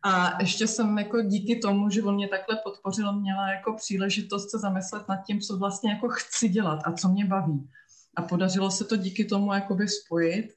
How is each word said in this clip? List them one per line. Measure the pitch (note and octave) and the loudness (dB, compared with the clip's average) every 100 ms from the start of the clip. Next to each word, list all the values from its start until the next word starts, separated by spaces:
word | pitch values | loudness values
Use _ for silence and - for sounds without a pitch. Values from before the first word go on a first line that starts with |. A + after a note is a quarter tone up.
A | G3+ F#3 F#3 F#3+ | 2 4 2 2
ještě | G3 - A3 | 0 0 0
jsem | - G#3+ G#3 | 2 2 2
jako | G#3 A#3 | 0 0
díky | G#3 G3+ G3+ A#3 | 2 0 2 0
tomu, | G3+ G3+ G3+ | 2 2 2
že | G3+ | 2
on | G3+ | 2
mě | G3+ G3 | 0 0
takhle | F#3+ F#3+ A3 | -4 -2 -4
podpořil, | G3+ G3+ G3 F#3+ G3+ G3+ | -4 -6 -4 -2 0 0
měla | G3 G3 G3 | 0 0 0
jako | G3 A3 | -2 -4
příležitost | A3 - G3 G3 G#3 F#3 G3+ G3 | -4 -2 0 0 -2 -2 -4 -4
se | A3 | -4
zamyslet | G3+ F#3+ F#3 G#3+ G3+ | -2 -2 -4 -8 -4
nad | F#3+ - | -4 -2
tím, | G#3 | -4
co | - F#3+ | -2 -2
vlastně | G3 F#3+ A3 | -2 0 -2
jako | G#3 A#3+ | 0 -2
chci | - - - A3+ | -2 -4 0 2
dělat | G3+ F#3 D3+ | 2 2 0
a | E3+ | -2
co | E3+ F#3 | 0 2
mě | G3 | 4
baví. | G3 F#3+ D#3+ C#3+ - - - - _ - | 2 2 0 -2 -4 -18 -20 -20 _ -6
A | |
podařilo | F3 F3+ F#3 G3 F#3+ | -2 2 2 2 0
se | F#3 | 0
to | A3 G#3+ | -2 0
díky | F#3+ F#3+ | -2 -2
tomu | G3+ G3+ G3+ | 0 2 2
jakoby | G3 G3 F#3+ G3+ | 0 0 0 0
spojit | G#4 - E3+ E3 F#3+ A3 | -2 -2 2 2 0 -4